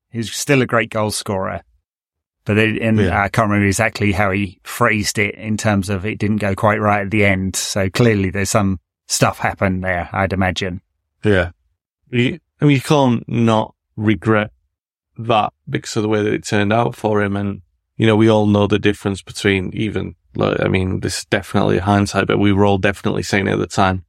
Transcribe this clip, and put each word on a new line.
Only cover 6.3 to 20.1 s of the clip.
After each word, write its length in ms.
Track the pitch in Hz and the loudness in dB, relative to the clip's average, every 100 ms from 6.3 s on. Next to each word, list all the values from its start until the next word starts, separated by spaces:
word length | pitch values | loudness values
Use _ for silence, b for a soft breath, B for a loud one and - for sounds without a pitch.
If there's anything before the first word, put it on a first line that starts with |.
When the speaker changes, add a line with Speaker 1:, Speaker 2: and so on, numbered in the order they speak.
| 107 | -2
Speaker 1:
go 180 | 101 95 | -2 0
quite 240 | 107 107 | 0 0
right 220 | 107 104 | 0 0
at 80 | 101 | 0
the 120 | 107 | 2
end. 300 | 101 95 95 | 2 2 0
So 340 | - - 104 95 | -4 -4 -2 -2
clearly 400 | - 120 104 95 | 2 4 4 0
there's 200 | 98 95 | -2 -2
some 300 | 110 98 95 _ _ - | 0 0 -2 _ _ -6
stuff 320 | - 110 - | 0 0 0
happened 460 | 110 - 101 92 | -4 -2 -2 -2
there, 240 | 92 90 85 | -2 -4 -4
I'd 200 | - 98 | -4 -2
imagine. 480 | 95 92 90 95 92 _ _ _ _ | 0 -2 -2 -6 -8 _ _ _ _
Speaker 2:
Yeah. 260 | 107 98 90 - _ _ _ _ _ | 0 2 0 -6 _ _ _ _ _
You, 300 | 123 123 170 _ - | -2 -2 -2 _ 0
I 40 | |
mean, 100 | 151 | 2
you 60 | 135 | 2
can't 480 | - 151 131 117 - | 4 4 4 2 -2
not 460 | 120 113 110 110 _ _ - | 0 2 2 0 _ _ -4
regret 540 | 107 104 110 107 107 _ _ _ _ _ _ - | 0 0 2 0 0 _ _ _ _ _ _ -10
that 340 | 113 113 104 - - | -2 0 0 -4 -8
because 280 | 131 - 117 | -8 -6 -4
of 60 | |
the 60 | 107 | 0
way 140 | 107 | 0
that 100 | 104 | 0
it 120 | 107 | -2
turned 280 | - 107 101 | -2 -2 0
out 240 | 110 123 120 | 0 0 -2
for 260 | 107 104 | -2 0
him. 140 | 101 101 | 0 -2
And, 260 | 101 98 - _ _ - | -4 -8 -14 _ _ -2
you 100 | 110 | 2
know, 100 | 107 | 4
we 120 | 113 | 6
all 180 | 107 104 | 4 4
know 200 | 104 101 | 4 2
the 120 | 104 | 2
difference 440 | 104 104 104 98 | 0 0 -4 -6
between 480 | - - 104 98 92 | -10 -4 0 0 -2
even, 400 | 98 110 95 95 | -6 -6 -4 -8